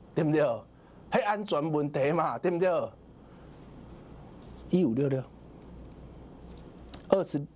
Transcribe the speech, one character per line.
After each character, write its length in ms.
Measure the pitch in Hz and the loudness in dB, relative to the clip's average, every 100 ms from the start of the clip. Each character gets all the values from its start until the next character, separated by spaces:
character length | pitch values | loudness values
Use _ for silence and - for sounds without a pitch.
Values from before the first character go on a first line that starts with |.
| - | -4
对 120 | - 156 | 0 4
不 60 | |
对？ 120 | 151 143 110 - - - - - | 4 4 2 -6 -20 -20 -20 0
还 120 | 233 | 2
安 240 | 208 208 208 | 2 0 0
全 260 | 147 160 | 0 2
问 180 | 151 147 | 2 2
题 220 | 147 139 | 2 4
嘛， 260 | 165 156 117 | 4 2 2
对 140 | 175 | 0
不 80 | 170 | 4
对？ 100 | 185 160 113 - - - - - - - - - - - - - - - - - - | 4 2 0 -6 -20 -20 -20 -20 -20 -18 -18 -18 -16 -18 -16 -18 -18 -18 -16 -16 2
一 120 | 180 | 4
五 120 | 151 113 | 4 4
六 120 | 139 | 2
六， 160 | 131 - - - - - - - - - - - - - - - - - - - | 0 -4 -14 -20 -20 -18 -16 -16 -18 -18 -18 -18 -18 -16 -16 -18 -18 -18 -16 2
二 160 | 196 | 4
十， 160 | 165 147 147 | 4 -4 -6